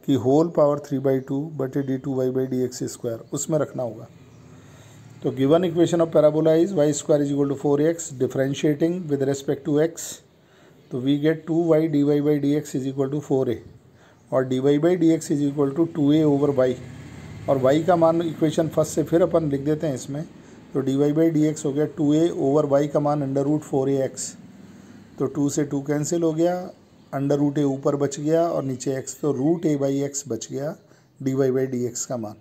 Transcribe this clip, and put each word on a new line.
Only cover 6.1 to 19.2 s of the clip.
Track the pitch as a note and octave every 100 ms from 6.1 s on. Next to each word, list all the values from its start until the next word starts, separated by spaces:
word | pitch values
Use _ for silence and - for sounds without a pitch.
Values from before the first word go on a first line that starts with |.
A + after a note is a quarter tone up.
parabola | D#3 D3+ D3+ D#3+ D#3+
is | E3+
y | F#3+ D3
square | D3 - D3+
is | C#3+
equal | C#3+ C#3+
to | C3+
four | D3 C#3+ D3+
x, | E3 - B2+
differentiating | B2+ C3+ C3+ C#3 D#3 C#3 E3 F3+ E3
with | C#3 C3+
respect | C#3 - C#3 -
to | D3
x, | D#3+ E3 - - _ _ _ _ - - _
तो | C3
we | B2+ C#3+
get | D3+ D#3 D#3+
two | E3 E3+
y | D#3 D#3+
dy | D3
by | C#3+ D3 C#3+ D3 C#3
dx | D3 D3 C#3+
is | C3
equal | C3+ C3+
to | D3 D3
four | C3+ B2+
a | G#2+ - - _ _ - _ _
और | C3 B2+
dy | C3
by | C#3 D3 E3 F3+
dx | E3 E3 D#3+
is | D3
equal | C#3+ C#3+ C#3 C#3
to | E3 E3
two | C#3+
a | D3+ D3+
over | C#3 D3 B2+
y, | B2+ B2 - - - - - - -
और | C#3
y | B2+ D3+ D#3+
का | F3
मान | E3 E3
इक्वेशन | E3+ D3+ D#3+ D3+ D#3+ -
फर्स्ट | D#3
से | -
फिर | C#3+ D#3+